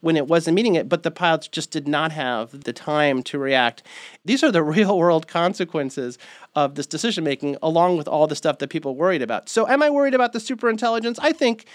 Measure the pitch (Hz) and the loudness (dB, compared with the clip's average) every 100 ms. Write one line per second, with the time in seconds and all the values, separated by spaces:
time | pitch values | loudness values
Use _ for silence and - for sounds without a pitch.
0 | 165 160 139 165 165 180 233 165 - 170 | 0 0 2 0 2 2 2 2 0 -2
1 | 170 165 175 160 - - - 156 143 147 | -4 -2 0 0 -2 -10 -6 -6 -2 -2
2 | 160 156 127 117 113 139 139 - - 151 | -2 -4 -4 -4 -6 -10 -12 -8 -2 2
3 | 147 131 - 143 135 131 120 - - - | 2 0 -4 -6 0 2 0 -2 -14 -20
4 | - - 165 262 311 175 151 165 190 190 | -20 -10 -2 2 2 2 2 2 2 4
5 | 175 160 - 170 175 196 180 160 135 139 | 4 2 0 0 0 -2 -4 -4 -4 -6
6 | 123 120 - - - 151 143 143 139 160 | -8 -10 -20 -20 -6 -2 -2 -2 -8 -4
7 | 233 208 156 135 143 139 160 165 180 170 | -2 -2 -2 -2 -4 -4 0 2 2 2
8 | 143 151 151 147 156 139 139 160 139 131 | 0 0 2 2 -2 -2 -4 -6 -6 0
9 | 180 165 117 107 - 226 220 277 302 285 | 0 0 -2 -6 -2 0 2 2 2 2
10 | 277 254 240 240 - 240 240 220 233 226 | 2 2 0 -2 -8 -2 -2 0 -2 -2
11 | 226 233 302 330 254 226 - | -4 -2 -2 2 0 -2 -8